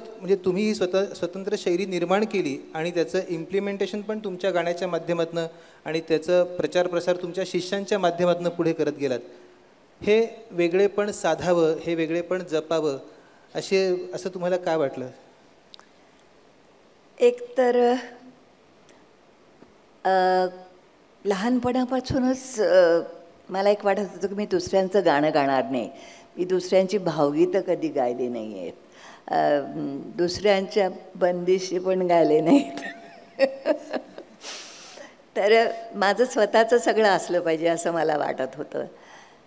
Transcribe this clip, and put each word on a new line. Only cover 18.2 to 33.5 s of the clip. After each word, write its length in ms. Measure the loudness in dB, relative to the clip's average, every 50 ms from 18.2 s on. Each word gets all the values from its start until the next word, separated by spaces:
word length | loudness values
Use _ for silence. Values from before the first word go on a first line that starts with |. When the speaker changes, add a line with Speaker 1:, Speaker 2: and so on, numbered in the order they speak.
| -20 -20 -20 -20 _ _ _ _ _ _ _ _ _ -20 -20 -20 _ _ _ _ _ _ _ _ _ _ _ _ -20 -20 _ _ _ _ _ _ 0
Speaker 2:
अ, 420 | 2 4 4 4 4 4 2 2 0 -2 -8 -16 -20 -20 -20 _ _ _ _ _ _ _ _ -4
लहानपणापासूनच, 1400 | -2 -2 0 0 0 0 2 2 0 0 0 0 0 -2 -4 -2 -2 0 0 2 0 0 -2 -4 -8 -2 0
अ, 400 | 2 6 6 8 8 8 6 4 2 -2 -8 -18 -20 -20 -20 -20 _ -8
मला 220 | -4 0 2 2
एक 140 | 2 2 2
वाटत 160 | 0 0 0
होतं 280 | -2 -4 -6 -6 -6 -6
की 60 | -4
मी 120 | -4 -2
दुसऱ्यांचं 580 | 0 0 -2 0 2 2 2 2 4 2 4 4
गाणं 260 | 4 4 4 4 2 2
गाणार 300 | 2 2 4 2 2 0 0
नाही, 200 | -2 -4 -4 -6 -8 -14 -20 -20 -20 -20 -20 -16 -8 -6
मी 60 | -4
दुसऱ्यांची 540 | -2 -2 -2 0 2 2 4 4 4 0 -2
भावगीतं 640 | -2 -2 0 2 2 2 4 4 2 2 2 0
कधी 280 | 0 0 -2 -2 -2 -2
गायली 400 | -2 0 0 0 -2 -2 -4 -4
नाही 300 | -4 -6 -8 -8 -10 -10
आहेत, 140 | -10 -12 -12 -14 -20 -20 -20 -20 -20 -20 -20 -20 -10 -4
अ, 380 | -2 0 2 2 2 2 0 -4 -6 -8 -8 -8 -8 -8 -10 -10 -4
दुसऱ्यांच्या 720 | -2 -2 -2 -2 0 2 2 2 2 0 0 0 0 0 0 -2 -6 -14 -18 -4
बंदिशी 640 | -2 0 0 0 0 0 2 2 2 0 -2 -6 -4
पण 240 | -2 0 0 0 2
गायले 380 | 2 4 4 4 4 4 4
नाहीत. 320 | 4 6 4 4 4 2 -6 -10 -12 -12 -14 -16 -18 -20 -20 -20 -20 -16 -2 0
<laughs> 80 | 0 0